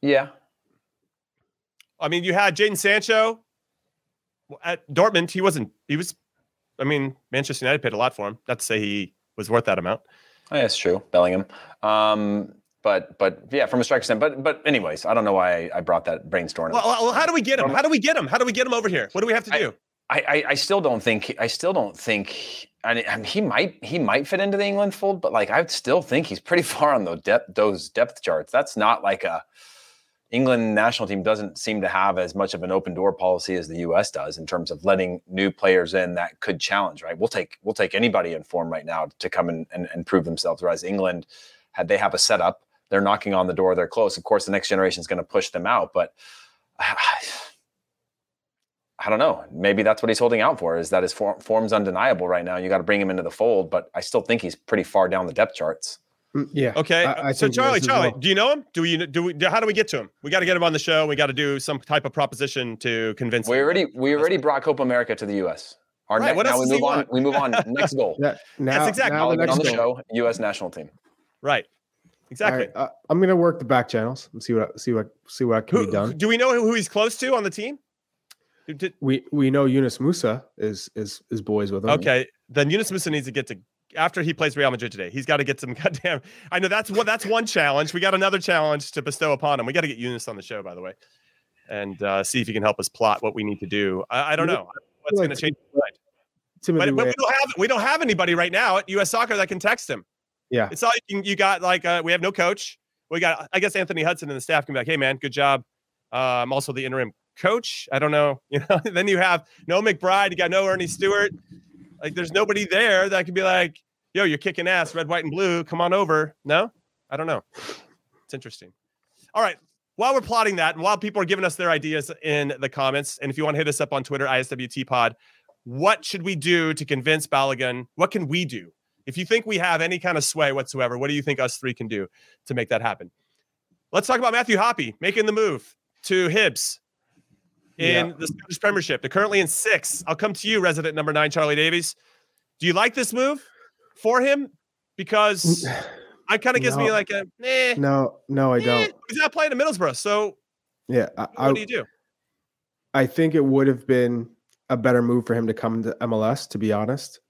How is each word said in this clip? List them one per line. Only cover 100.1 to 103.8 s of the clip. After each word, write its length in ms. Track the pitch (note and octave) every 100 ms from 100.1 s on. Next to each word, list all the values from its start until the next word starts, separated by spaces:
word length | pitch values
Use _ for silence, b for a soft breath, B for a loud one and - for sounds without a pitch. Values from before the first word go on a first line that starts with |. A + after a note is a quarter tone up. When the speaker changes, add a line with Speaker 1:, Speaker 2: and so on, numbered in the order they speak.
| _ _ _ _
Speaker 3:
Yeah. 200 | B2 G#2
Speaker 2:
It's 140 | D#2+
all 80 | A#3 A#3 _
you 80 | G3
can, 80 |
you 100 | G3
got, 260 | G3 G3 F#3+
like, 240 | F3+ F3+
uh, 180 | F3 F3
we 80 | E3
have 80 | F3
no 100 | F3+
coach. 480 | G3 F3 G3 - - _ _ _
We 80 | E3
got, 300 | E3+ D3+ D3
I 60 | F#3+
guess 160 | G3
Anthony 300 | G3